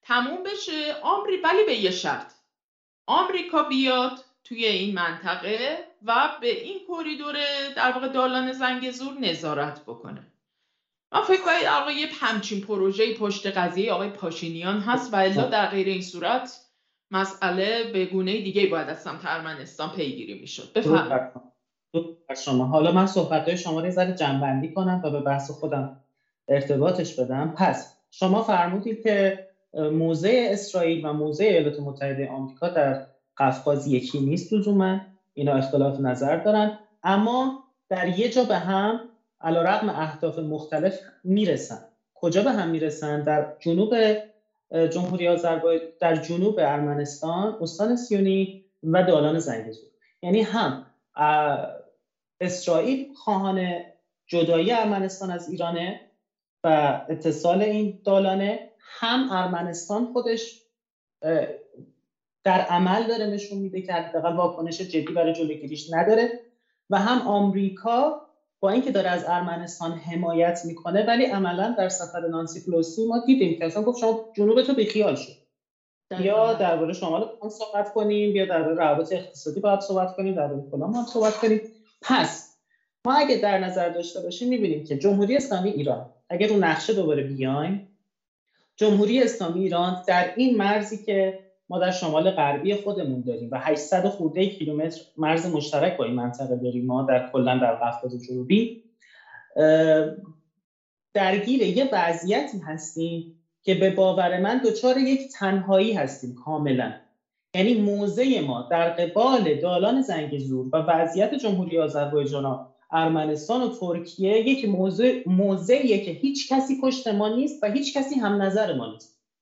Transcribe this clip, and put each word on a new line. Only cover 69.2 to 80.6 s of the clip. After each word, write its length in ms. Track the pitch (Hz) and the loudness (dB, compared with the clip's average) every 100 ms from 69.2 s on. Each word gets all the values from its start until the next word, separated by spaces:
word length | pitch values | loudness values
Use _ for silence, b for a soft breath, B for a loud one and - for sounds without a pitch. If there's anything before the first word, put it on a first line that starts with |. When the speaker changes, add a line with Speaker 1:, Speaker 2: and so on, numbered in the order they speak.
| - | 0
Speaker 2:
ارمنستان 640 | 175 175 170 175 - 165 | -2 -2 -6 -10 -8 -8
حمایت 680 | 165 165 170 170 165 170 175 165 | -8 -6 -4 0 2 2 2 -6
می‌کنه، 400 | 165 175 190 214 | -8 -2 0 2
ولی 200 | 233 254 | 2 2
عملاً 500 | 196 185 175 214 233 | 0 -2 0 -2 0
در 120 | 185 | -2
سفر 380 | - 170 170 170 | -4 -8 -6 -4
نانسی 380 | 165 160 170 - | -4 -6 -8 -2
پلوسی 420 | 165 165 - 226 | 0 0 -2 0
ما 160 | 240 254 | 0 4
دیدیم 340 | 262 180 165 | 4 4 0
که 60 | 165 | -2
اصلاً 180 | 202 | 0
گفت: 160 | 214 240 | -2 0
«شما 260 | 226 226 - - | 0 0 -4 0
جنوب 260 | 208 233 | 4 4
تو 120 | 254 | 4
بیخیال 420 | 254 208 214 202 135 | 0 0 2 0 0
شو. 160 | - - _ _ _ _ _ _ _ | -8 -20 _ _ _ _ _ _ _
Speaker 1:
دقیقاً. 140 | 185 190 | -2 2
Speaker 2:
یا 260 | 214 226 | 4 4
درباره 400 | 214 185 165 160 | 4 2 2 0
شمال 280 | 180 175 165 220 | -2 -2 -2 -2
با 140 | - | -8
هم 60 | 214 | -12
صحبت 440 | 214 214 208 202 | -10 -6 -4 -2
کنیم، 420 | 220 208 208 208 196 | 0 0 2 2 2
یا 100 | 190 | 2
درباره 320 | 170 156 165 | 2 0 2
روابط 340 | 156 147 160 | 2 2 0
اقتصادی 460 | 185 - - 156 147 | -4 -6 -12 -8 -2
با 120 | 202 | 2
هم 80 | 196 | 2
صحبت 360 | - 190 185 - | 0 -2 -2 -2
کنیم، 200 | 190 180 | -2 0
درباره 340 | 147 139 | -2 -4